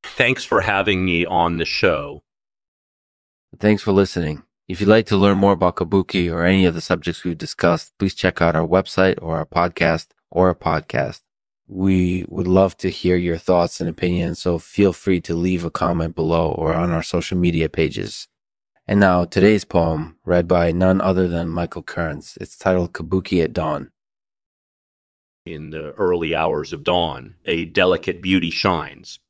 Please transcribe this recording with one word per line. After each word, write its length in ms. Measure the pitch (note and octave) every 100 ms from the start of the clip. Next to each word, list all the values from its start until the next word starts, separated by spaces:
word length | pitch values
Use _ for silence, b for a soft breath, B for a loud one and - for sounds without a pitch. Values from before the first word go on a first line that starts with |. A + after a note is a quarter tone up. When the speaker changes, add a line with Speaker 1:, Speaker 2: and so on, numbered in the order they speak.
Speaker 1:
Thanks 420 | - - B2 B2+ -
for 160 | G#2+
having 420 | G2+ G2 G2 F#2+
me 220 | F#2 E2+ E2+
on 320 | F2+ E2+ E2+
the 80 | E2
show. 560 | - F#2+ D2 C#2+ D2 _ _ _ _ _ _ _ _ _ _ _ _ _ -
Speaker 2:
Thanks 240 | G#2 G#2
for 80 | -
listening. 520 | G2 G2 - D#2+ D2+ _ _ _
If 100 | F2+
you'd 80 | G2+
like 180 | A2 A2
to 100 | G2+
learn 200 | G2+ F#2+
more 140 | G2
about 240 | F#2 F2+ -
Kabuki 560 | E2+ G2 F2+ F#2+ F2
or 140 | E2+ F2
any 180 | F#2+
of 120 | F2+ E2
the 40 |
subjects 460 | - E2 D#2 E2 F2+
we've 120 | E2
discussed, 540 | - - E2+ E2 - _
please 160 | G2 -
check 260 | F#2 -
out 140 | E2+ D#2+
our 100 | D#2+
website 560 | F#2 G2 - F#2 -
or 140 | E2 D#2+
our 100 | D#2+
podcast, 600 | E2+ E2+ - D#2 E2 - _ _
or 180 | E2+ F#2
a 60 | E2+
podcast. 680 | - D#2 - A#1+ C2+ - _ _ _ _ _
We 560 | F#2+ F#2+ F#2+ F2+ F2+ -
would 180 | F#2+ F2+
love 300 | F#2 F#2+ -
to 120 | F#2
hear 280 | F2 F#2 F2+
your 200 | F2 E2
thoughts 440 | - F2+ E2+ -
and 80 | F2+
opinions, 500 | D#2+ F2+ F2+ E2+ E2
so 200 | F#2 E2+
feel 340 | - - G2+
free 260 | F2 - F#2
to 160 | - E2+
leave 300 | F2+ F#2 E2+
a 40 |
comment 460 | - F2 F2 D#2+ E2
below 360 | D#2+ E2 D#2+
or 220 | D2 D#2
on 160 | E2 F2
our 120 | E2
social 340 | - F2 - F#2
media 300 | F2 E2 D#2
pages. 640 | - D#2+ - G1+ - - _ _ _ _ _ -
And 120 | G2+
now, 240 | G2 F2+ F2
today's 400 | G2+ G2 G#2 -
poem, 500 | F2+ E2+ D#2 D#2+ -
read 240 | - F2 F2
by 240 | F2 E2+
none 300 | E2+ F#2 F#2+
other 260 | F#2 F#2 F2+
than 220 | E2+ E2+
Michael 340 | E2+ E2+ -
Kearns. 540 | - - D#2+ D2 - -
It's 180 | - -
titled 360 | F#2+ F#2 E2+
Kabuki 500 | - D#2 F#2+ - F2+
at 80 | D#2+
Dawn. 400 | - D#2 D2+ - _ _ _ _ _ _ _ _ _ _ _ _ _ _ _ -
Speaker 1:
In 260 | D#2 D2+
the 200 | D#2 D2+ -
early 360 | F#2 F2 E2
hours 380 | D#2 D#2+ D2 D2
of 140 | D#2 D2
dawn, 500 | F2+ E2+ B1+ B1+ -
a 220 | - E2 E2
delicate 560 | F2+ F#2 F2 - F2
beauty 280 | F2+ F#2 E2+
shines. 680 | - G2+ E2+ C2+ - - - _